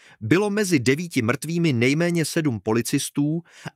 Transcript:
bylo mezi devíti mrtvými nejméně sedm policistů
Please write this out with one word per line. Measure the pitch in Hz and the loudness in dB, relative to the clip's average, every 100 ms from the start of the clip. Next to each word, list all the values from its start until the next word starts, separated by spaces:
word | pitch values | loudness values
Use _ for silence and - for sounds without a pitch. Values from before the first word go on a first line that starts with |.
| - - | -20 -10
bylo | 110 165 208 | 0 2 2
mezi | 202 202 165 | 0 2 2
devíti | 120 135 175 139 | 2 0 -2 -2
mrtvými | 113 131 147 170 170 | 0 -2 -4 0 0
nejméně | 120 123 147 175 170 | 2 2 2 0 0
sedm | 151 - 151 113 | -2 -2 -2 -2
policistů | 110 117 120 143 - - 147 160 - - - | 0 0 0 -2 -2 -2 -2 -2 -6 -16 -18